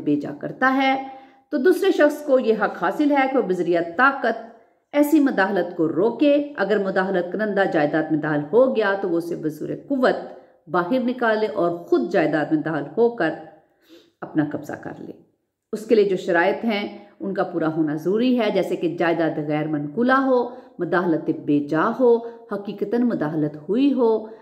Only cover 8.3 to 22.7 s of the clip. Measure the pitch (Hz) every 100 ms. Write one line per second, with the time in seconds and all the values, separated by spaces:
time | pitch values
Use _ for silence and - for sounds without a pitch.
8.3 | 147 147 233 262 220 202 196 196 170 170
9.3 | 156 156 - - - - 269 233 - -
10.3 | - - _ - 175 175 262 240 247 233
11.3 | 214 214 - 170 170 - 349 240 190 151
12.3 | 156 147 156 151 156 139 - 233 233 160
13.3 | - - - _ _ _ - _ - -
14.3 | 156 147 - - - - - - - _
15.3 | _ _ _ - 208 220 220 196 185 -
16.3 | 170 185 208 233 202 208 - - - 196
17.3 | 190 180 170 160 160 151 151 175 214 254
18.3 | 247 208 190 170 180 170 151 170 165 156
19.3 | 156 147 151 156 147 147 226 247 262 269
20.3 | 247 240 - - - 165 175 170 156 -
21.3 | - 147 147 143 160 208 233 247 233 -
22.3 | - - 202 208